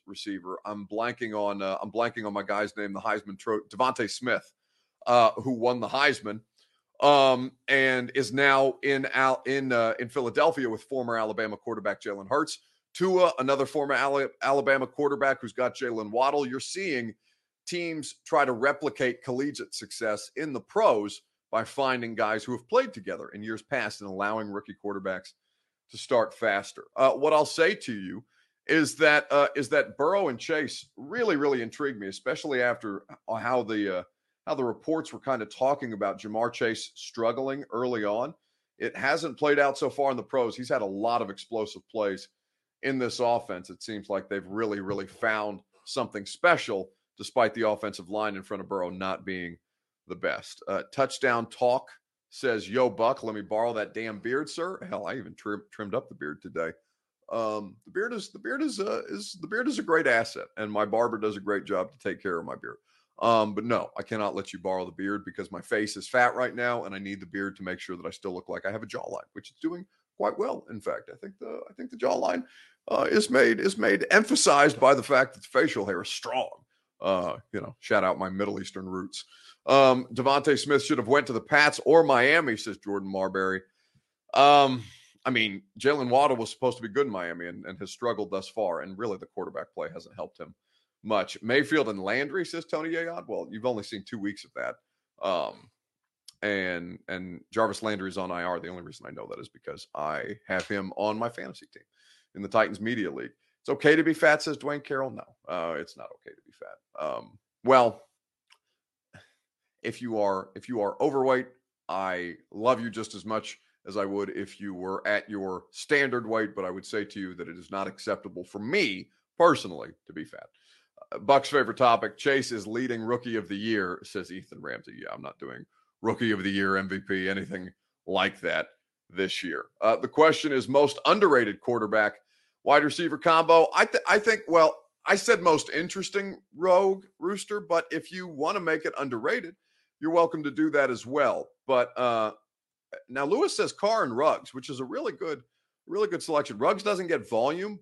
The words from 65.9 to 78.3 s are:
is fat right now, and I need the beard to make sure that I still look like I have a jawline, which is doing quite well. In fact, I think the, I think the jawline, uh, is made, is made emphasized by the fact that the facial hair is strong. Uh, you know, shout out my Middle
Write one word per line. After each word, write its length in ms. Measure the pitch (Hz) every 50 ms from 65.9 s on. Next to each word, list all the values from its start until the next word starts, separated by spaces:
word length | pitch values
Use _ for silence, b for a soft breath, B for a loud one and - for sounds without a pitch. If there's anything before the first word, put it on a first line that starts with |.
| -
is 100 | 101 92
fat 300 | - - 123 123 120 -
right 180 | 120 127 120 -
now, 300 | 117 120 123 120 120 82
and 100 | 98 98
I 40 | 98
need 220 | 98 98 101 95
the 60 | 92
beard 300 | 85 101 98 98 98 95
to 80 | - 98
make 160 | 90 90 87
sure 160 | - - 90
that 100 | 87 -
I 40 | 95
still 240 | - - - 95 90
look 140 | 90 - -
like 180 | 87 87 -
I 40 | 95
have 120 | 107 107
a 40 | 110
jawline, 400 | 104 - - - - - - - -
which 180 | - - - -
is 60 | _ _
doing 260 | - 165 175 180 185 - _ _ _ _ _ -
quite 200 | 208 208 - -
well. 280 | 214 262 - 240 - -
In 100 | - -
fact, 300 | - - 60 55 - -
I 40 | -
think 220 | - - 196 196 -
the, 200 | - - - - - -
I 40 |
think 180 | - - 254 254
the 60 | -
jawline, 480 | 226 - - - - - - 90 - B B B B B B B B _ -
uh, 180 | - - - -
is 200 | - 214 208 -
made, 280 | 123 135 123 117 113 -
is 200 | - 196 196 -
made 280 | - 110 101 98 - -
emphasized 680 | 185 214 220 - - - - 185 143 143 143 151 123 117
by 160 | 139 131 139
the 80 | 127
fact 320 | 110 - 139 127 135 - -
that 60 | -
the 80 | - -
facial 380 | - 131 160 151 - 117 98
hair 160 | 101 92 87
is 80 | 87 -
strong. 400 | - - - 113 120 127 - - - - _ _ _ _ _ _ _ -
Uh, 360 | - 95 95 90 90 85 55 - - _
you 80 | - 101
know, 140 | - - - _
shout 240 | - - 113 101 95
out 140 | 92 82 73
my 100 | 95
Middle 320 | 92